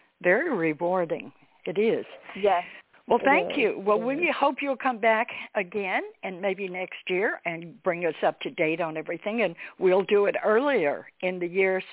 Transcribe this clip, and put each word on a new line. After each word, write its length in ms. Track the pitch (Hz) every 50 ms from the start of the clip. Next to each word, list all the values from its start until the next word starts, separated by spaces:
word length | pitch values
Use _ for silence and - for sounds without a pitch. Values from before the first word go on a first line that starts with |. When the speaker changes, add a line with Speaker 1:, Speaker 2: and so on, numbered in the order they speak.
| _ _ _ - 180
Speaker 1:
very 280 | 180 185 240 339 359 254
rewarding. 800 | 180 165 160 151 147 175 175 185 185 175 160 170 143 - 135 - _ _ _ _ _ -
It 140 | 185 170 190
is. 260 | 214 226 165 117 - - - - - - -
Speaker 2:
Yes, 280 | 190 196 202 185 175 175 - - - - _ _ _ _ -
Speaker 1:
Well, 100 | 226 240
Speaker 2:
it 60 | -
Speaker 1:
thank 280 | 269 277 339 - - -
Speaker 2:
is. 40 |
Speaker 1:
you. 260 | 285 233 196 - - 190
Well, 140 | 208 208 220
Speaker 2:
It 40 | 226
Speaker 1:
we 100 | 254 277 311 359 311
Speaker 2:
is. 60 | 262 -
Speaker 1:
hope 180 | 277 294 277 -
you'll 160 | 285 277 254
come 220 | 220 - 269 240 208
back 300 | 220 226 220 220 240 - - - - - -
again 480 | 214 190 175 208 208 202 185 202 262 381 427 - _ -
and 180 | 196 185 170
maybe 280 | 196 196 190 190 202 185
next 300 | 180 185 180 - - - - -
year 320 | 185 180 208 285 - - -
and 360 | 175 165 165 170 165 - - -
bring 220 | 190 170 170 180
us 100 | 165 147 - 208
up 160 | 165 151 -
to 100 | - 165
date 300 | 139 - 165 156 160 165
on 160 | 175 160 156 160
everything, 440 | 151 165 175 160 - 208 214 240 214
and 140 | 170 170 - - - - -
we'll 240 | 185 185 180 202 185
do 240 | - 214 202 202
it 100 | 196 - - -
earlier 640 | 202 214 226 277 294 277 214 156 143 127 82 - - - _ 185
in 160 | 185 185 180
the 80 | 175 170
year 320 | 170 190 190 190 185 185 185 -